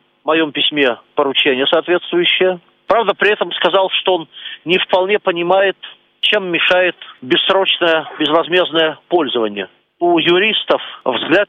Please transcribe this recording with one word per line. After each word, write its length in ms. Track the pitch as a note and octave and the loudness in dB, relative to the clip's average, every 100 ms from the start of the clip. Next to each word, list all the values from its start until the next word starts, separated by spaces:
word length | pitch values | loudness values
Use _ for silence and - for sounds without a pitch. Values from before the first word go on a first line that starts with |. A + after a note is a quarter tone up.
| _ _ | _ _
моём 300 | - D#3+ D#3 | -2 0 0
письме 460 | C#3+ - D3+ C3+ A2+ _ | -2 -2 0 0 0 _
поручение 520 | - C#3 C3 D3+ B2+ C#3 | -2 0 0 0 0 2
соответствующее. 920 | D#3+ D#3+ F3 - F3 F3 - F#3 F3+ - _ - | 0 0 -2 0 -2 0 0 0 -2 -10 _ -2
Правда, 280 | G#3 A#3+ | 0 0
при 180 | F3 G3 | 0 0
этом 180 | G#3 F3 | 0 -4
сказал, 360 | D#3 F3 F#3 F#3+ | -2 0 2 0
что 280 | - - F3+ | -2 -2 -2
он 120 | D#3 - - - D3+ | -4 -14 -18 -14 -2
не 100 | F3+ | -2
вполне 420 | - F#3 F#3 G#3 | 0 0 2 0
понимает, 600 | F#3+ E3+ E3+ F#3+ G3 - - - _ _ | -2 -2 2 2 2 -2 -14 -20 _ _
чем 300 | - G#3 F#3 | -2 0 0
мешает 440 | E3 - F3+ F3+ - - - | -2 2 2 2 -4 -16 -18
бессрочное 840 | B2+ D3 - F#3+ F#3+ - F3 D#3+ D3 - | -2 0 2 2 2 0 2 0 -2 -6
безвозмездное 800 | D3 D#3+ D3 F3+ E3+ D#3+ D#3 C#3+ _ | 0 0 2 0 0 0 -2 -4 _
пользование. 600 | F3 C3+ A#2 G#2+ G#2 F#2 _ _ _ | 0 0 -2 -2 -4 -10 _ _ _
У 200 | F3 E3+ | 0 2
юристов 640 | E3 F3 A3 - - C#3+ - - C3 | 2 2 2 -2 0 -2 -2 -8 -6
взгляд 420 | A#2 - F3+ | -4 0 0